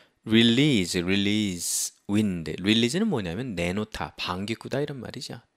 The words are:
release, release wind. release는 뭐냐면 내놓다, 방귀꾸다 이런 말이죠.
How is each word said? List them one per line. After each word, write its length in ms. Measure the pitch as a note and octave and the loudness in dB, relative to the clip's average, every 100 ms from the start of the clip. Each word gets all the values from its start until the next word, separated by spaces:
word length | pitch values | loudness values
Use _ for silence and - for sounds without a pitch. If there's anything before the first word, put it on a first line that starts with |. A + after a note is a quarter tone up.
| _ _ A2 | _ _ 4
release, 760 | A2 A#2 A#2 D3+ A#2 E2+ F#2 | 6 6 6 4 4 2 0
release 920 | F2 G2 G2+ G#2+ G#2 F2 - - - _ - | 2 2 2 0 0 -2 -4 -4 -4 _ -2
wind. 460 | G2+ G#2+ F2 D#2 E2 | 0 2 0 -6 -4
release는 480 | F#2 A2+ A#2 D#3 A3+ | 2 2 2 0 0
뭐냐면 480 | C#3 F2+ F2 C3 F2 | -2 -2 -6 -6 -4
내놓다, 600 | E2+ G2 G#2+ - D#2 - | -2 -2 -4 -6 -8 -8
방귀꾸다 640 | - F2+ G2+ A2+ - C3 | -6 -6 -6 -8 -6 -6
이런 180 | D3 C#3 | -6 -8
말이죠. 400 | G2+ B2 - B2+ _ | -12 -12 -12 -16 _